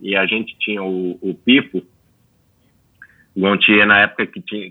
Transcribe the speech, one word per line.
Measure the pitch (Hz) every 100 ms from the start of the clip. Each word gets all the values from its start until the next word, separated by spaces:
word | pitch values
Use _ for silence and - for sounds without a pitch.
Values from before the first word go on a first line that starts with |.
E | 95
a | 98 95
gente | 110 110 -
tinha | - 104
o, | 95 92 90 90
o | 95
Pipo, | 87 - 131 139 - - _ _ _ _ _ _ _ _ _ _ _ - _ _ -
o |
Gontier, | 98 101 - 104 104
na | 104
época | 104 - 104
que, | 101
tinha, | - 104 92